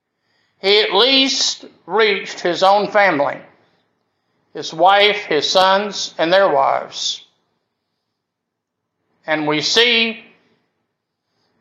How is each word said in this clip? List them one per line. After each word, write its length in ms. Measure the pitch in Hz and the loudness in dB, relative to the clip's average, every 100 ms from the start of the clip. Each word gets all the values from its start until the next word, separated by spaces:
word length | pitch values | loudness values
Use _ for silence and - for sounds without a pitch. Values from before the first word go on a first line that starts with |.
| _ _ _ _ _ _ | _ _ _ _ _ _
he 200 | 190 208 | 0 2
at 140 | 214 | 2
least 720 | 180 247 269 269 - - - - _ - | 2 2 2 0 -2 -6 -6 -16 _ -6
reached 540 | 190 220 196 - - | 0 0 0 -8 -6
his 220 | 180 165 | -4 0
own 260 | 190 202 196 | 2 2 0
family, 520 | 214 202 151 139 - - _ _ _ _ _ _ _ _ _ _ | 0 2 0 -4 -6 -16 _ _ _ _ _ _ _ _ _ _
his 180 | 165 143 | -14 -12
wife, 520 | 165 175 202 208 202 | 2 4 4 2 0
his 240 | - 151 - | -2 -2 0
sons, 640 | 185 185 196 208 190 - - | 2 2 2 -2 -8 -10 -4
and 140 | 165 | 0
their 160 | 185 196 | 2 2
wives. 760 | 143 139 127 - - - - _ _ _ _ _ _ _ _ _ _ _ _ _ _ _ _ _ _ _ _ - | 2 0 -2 -6 -10 -8 -8 _ _ _ _ _ _ _ _ _ _ _ _ _ _ _ _ _ _ _ _ -6
And 200 | 156 151 | -4 -2
we 140 | 151 | -2
see 640 | 143 226 240 233 226 220 - _ _ _ _ _ _ _ _ _ _ _ _ _ | -2 0 2 0 -2 -6 -18 _ _ _ _ _ _ _ _ _ _ _ _ _